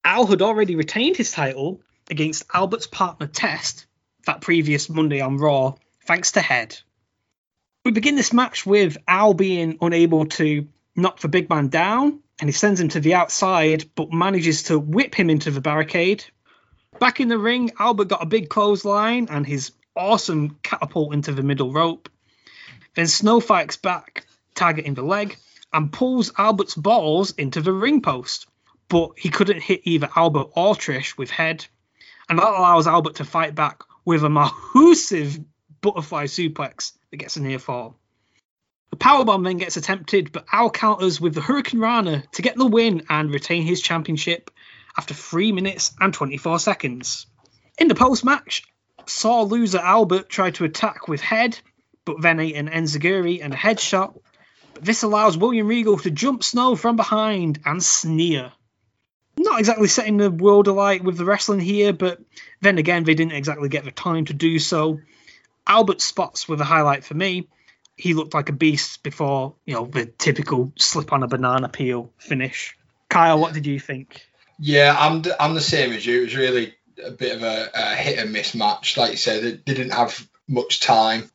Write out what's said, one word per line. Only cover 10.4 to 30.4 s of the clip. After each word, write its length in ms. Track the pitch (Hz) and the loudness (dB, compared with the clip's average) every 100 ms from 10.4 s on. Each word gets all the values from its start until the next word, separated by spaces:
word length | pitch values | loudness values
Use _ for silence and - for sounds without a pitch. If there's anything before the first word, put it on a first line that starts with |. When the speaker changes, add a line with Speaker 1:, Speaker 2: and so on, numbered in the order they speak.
| 156 147 147 _ _ - | 0 0 -4 _ _ 0
Speaker 1:
knock 240 | 185 - | 0 0
the 60 | 160 | -2
big 220 | 180 165 | -2 0
man 200 | 160 139 | 0 0
down, 500 | 156 185 233 285 294 _ - | 0 0 2 0 -2 _ -6
and 80 | 147 | -4
he 60 | |
sends 260 | 139 208 185 | 0 2 2
him 100 | 165 | 0
to 100 | 170 | 0
the 160 | 151 180 | 2 2
outside, 720 | 175 - 190 175 156 160 156 - | 2 0 0 2 2 0 -4 -8
but 180 | 156 | -4
manages 500 | 165 185 190 165 156 | 0 0 2 0 -2
to 140 | - 156 | 0 -2
whip 380 | 151 180 269 - | 2 0 0 0
him 160 | 170 | 2
into 180 | 156 156 | 2 0
the 100 | 139 | -4
barricade. 640 | 151 151 151 175 180 202 - _ _ _ _ _ _ - | -2 -2 -2 0 0 0 -6 _ _ _ _ _ _ 0
Back 200 | 247 240 | 0 0
in 100 | 247 | -2
the 80 | 233 | 0
ring, 320 | 214 247 233 - | 0 0 -2 0
Albert 300 | 214 208 196 | 0 2 0
got 120 | 196 | -2
a 60 | 165 | 0
big 200 | 220 160 | -2 -2
clothesline 800 | - 208 202 202 202 220 247 233 | 0 2 0 0 0 0 -2 -2
and 120 | 147 | -4
his 280 | 139 143 127 _ _ - | -4 -6 -8 _ _ -6
awesome 640 | 190 220 - 156 147 147 | 0 0 0 -2 -2 -6
catapult 520 | - 202 151 156 147 | -8 -6 -4 -4 -2
into 180 | 147 147 | -2 -4
the 100 | 139 | -4
middle 320 | 139 135 131 | -2 -2 -2
rope. 360 | 147 165 170 - _ _ _ - - - - _ | 0 0 -2 -14 _ _ _ -20 -20 -20 -20 _
Then 140 | - 165 | -4 0
Snow 320 | - 208 233 | 2 4 4
fights 380 | 226 175 147 - | 4 2 2 -6
back, 500 | 190 175 - - _ _ _ | -6 -6 -10 -18 _ _ _
targeting 400 | - 175 156 147 | -2 0 0 -4
the 80 | 131 | -6
leg, 340 | 139 202 208 - _ _ _ | -4 -4 -4 -10 _ _ _
and 180 | 160 151 | -2 -2
pulls 400 | - 254 254 220 - | -2 0 0 -2 2
Albert's 380 | 214 202 196 - | 2 2 -2 -2
balls 560 | 196 233 156 165 190 | 2 2 4 0 0
into 300 | - 139 156 | -4 -6 -2
the 120 | 160 | -2
ring 280 | 190 240 294 | 0 2 2
post. 440 | - 127 123 - - _ _ _ _ | 0 -4 -8 -12 -14 _ _ _ _
But 260 | 170 160 - | 0 0 -4
he 120 | 170 | -4
couldn't 340 | - 196 175 | 0 0 0
hit 180 | - 180 - | -2 -2 0
either 240 | 160 143 - | -2 0 2
Albert 340 | 165 151 | 2 2